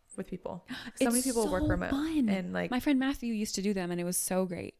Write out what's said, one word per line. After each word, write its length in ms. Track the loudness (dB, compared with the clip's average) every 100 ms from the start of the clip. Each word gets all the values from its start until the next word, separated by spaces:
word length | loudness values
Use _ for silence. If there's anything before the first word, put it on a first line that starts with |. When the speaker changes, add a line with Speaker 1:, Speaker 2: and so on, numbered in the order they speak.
| -14 -10
Speaker 1:
with 100 | -8
people. 360 | -8 -8 -10 -10
Speaker 2:
<gasps> 260 | -12 -8 0
Speaker 1:
So 80 | 2
many 120 | 2
Speaker 2:
It's 80 | 2
Speaker 1:
people 240 | 2 2
work 120 | 2
Speaker 2:
so 40 | 2
Speaker 1:
remote 220 | 2 0
Speaker 2:
fun. 380 | 0 0 2 2
Speaker 1:
and, 220 | 2 0
like, 160 | -2 0
Speaker 2:
My 100 | 0
friend 180 | 2 4
Matthew 360 | 2 -2 -2
used 200 | -2 -2 0
to 60 |
do 120 | 0
them, 160 | 0 0
and 100 | -2
it 40 |
was 120 | 0 -2
so 300 | 0 0 0
great 280 | -2 -8